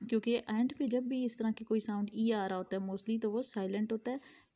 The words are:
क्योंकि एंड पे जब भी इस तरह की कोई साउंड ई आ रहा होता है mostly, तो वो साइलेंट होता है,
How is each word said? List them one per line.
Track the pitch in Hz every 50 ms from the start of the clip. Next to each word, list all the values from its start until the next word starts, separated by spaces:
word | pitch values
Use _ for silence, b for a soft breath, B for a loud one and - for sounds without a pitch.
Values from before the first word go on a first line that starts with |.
| - -
क्योंकि | 226 220 - 233 233
एंड | 233 - - 214 220 240 262 294
पे | - 294 240
जब | 233 247 254 247
भी | 269 254 254
इस | 240 226 -
तरह | 220 220 220
की | - 226
कोई | - 233 220
साउंड | 214 - 208 202 208 202 -
ई | 208 220 226 226
आ | 214 190
रहा | 190 190 185
होता | 185 - 190
है | 190 190
mostly, | 190 190 196 - - 220 226 226
तो | 214
वो | 208 233 262
साइलेंट | - - 208 190 190 196 202 214 220 226
होता | 220 - 240
है, | 254 277 B B B B B B B